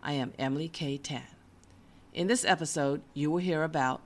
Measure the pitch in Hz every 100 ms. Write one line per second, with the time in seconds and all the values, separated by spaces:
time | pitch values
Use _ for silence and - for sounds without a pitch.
0 | - 143 123 - 135 139 165 - 147 139
1 | - 135 127 - - - - - - -
2 | - - 175 247 - 175 160 165 139 143
3 | - - 147 170 180 160 160 156 131 127